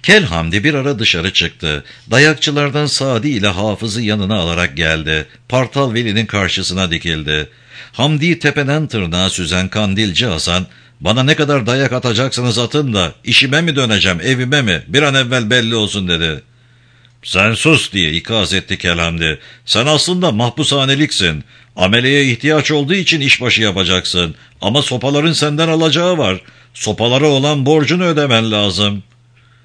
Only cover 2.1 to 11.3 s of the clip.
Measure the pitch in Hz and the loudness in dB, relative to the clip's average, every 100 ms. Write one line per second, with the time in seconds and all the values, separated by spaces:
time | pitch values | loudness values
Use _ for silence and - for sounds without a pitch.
2.1 | 123 151 147 - 147 143 147 147 - 135 | 4 4 4 0 0 0 0 -2 -2 0
3.1 | 117 147 120 104 90 107 98 110 104 110 | 0 0 0 0 0 -2 -2 -4 -4 -2
4.1 | 107 98 107 85 85 87 69 80 80 78 | -2 0 -2 -2 0 -2 0 -2 0 -2
5.1 | 78 76 - _ 127 123 139 139 113 120 | -4 -4 -16 _ -2 0 0 0 0 -2
6.1 | 101 110 104 92 - 92 92 92 80 82 | -2 -2 -2 -2 -2 -4 -2 -2 -2 -2
7.1 | 78 73 76 73 - - - - - 139 | -4 -2 -4 -4 -12 -20 -20 -16 -2 0
8.1 | 151 165 165 147 147 139 151 151 113 87 | 2 0 0 0 0 0 -2 -2 -2 -2
9.1 | 87 95 - 82 92 92 110 104 95 107 | -2 -2 -2 -2 -2 -2 -2 -2 0 0
10.1 | 80 120 78 90 87 92 - - _ - | 0 -2 -2 -2 -2 -4 -12 -20 _ -2
11.1 | 117 131 | 2 2